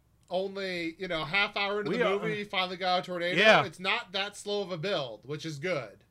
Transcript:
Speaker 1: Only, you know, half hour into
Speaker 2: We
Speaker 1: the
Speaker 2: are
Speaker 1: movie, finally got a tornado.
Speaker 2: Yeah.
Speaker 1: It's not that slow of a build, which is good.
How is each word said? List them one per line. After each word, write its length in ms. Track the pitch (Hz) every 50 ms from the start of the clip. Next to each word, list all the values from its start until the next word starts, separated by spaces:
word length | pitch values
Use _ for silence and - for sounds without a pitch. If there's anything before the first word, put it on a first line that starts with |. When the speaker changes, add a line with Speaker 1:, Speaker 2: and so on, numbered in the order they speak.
| _ _ _ _ _ -
Speaker 1:
Only, 640 | 180 185 196 196 190 196 196 185 180 175 170 165 165 -
you 100 | 185 180
know, 160 | 170 156 151
half 320 | 143 185 202 202 202 -
hour 240 | 208 202 196 202 208
into 100 | 202 -
Speaker 2:
We 80 | - 247
Speaker 1:
the 80 | 220
Speaker 2:
are 120 | 196 196 202
Speaker 1:
movie, 260 | 214 220 214 208 202
finally 320 | - 196 185 185 180 185
got 240 | 170 190 180 180 185
a 20 |
tornado. 360 | 180 185 180 170 170 175 180 175
Speaker 2:
Yeah. 260 | 208 220 202 160 143
Speaker 1:
It's 160 | 180 151 170
not 320 | 185 190 214 240 233 185
that 240 | 185 190 202 208 -
slow 260 | - - 208 202 208
of 80 | 196 175
a 80 | 185 160
build, 420 | 151 202 196 156 135 117 110 104 -
which 200 | 127 151 147 156
is 140 | 165 151 139
good. 460 | 151 185 170 139 117 101 95 - _ _